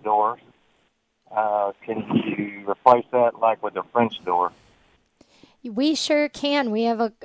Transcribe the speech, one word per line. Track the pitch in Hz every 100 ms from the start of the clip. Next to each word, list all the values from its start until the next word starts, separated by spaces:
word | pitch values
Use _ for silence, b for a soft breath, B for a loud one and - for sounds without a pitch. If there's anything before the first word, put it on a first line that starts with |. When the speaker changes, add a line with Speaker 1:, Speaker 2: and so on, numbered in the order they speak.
Speaker 1:
door, | 107 107 107 120 - _ _ _ _ _ _ _ _
uh, | 107 110 104 101 -
can | - 110 -
you | 113 - 101 104 101 101
replace | 98 127 123 -
that, | 127 117 -
like, | 113 110
with | 104 95
a | -
French | 120 117 -
door? | 90 87 87 - _ _ _ _ _ _ b b b b
Speaker 2:
We | 247 208 294 302
sure | - 294 294
can. | - 285 285 247
We | 214
have | 226 226
a, | 226 -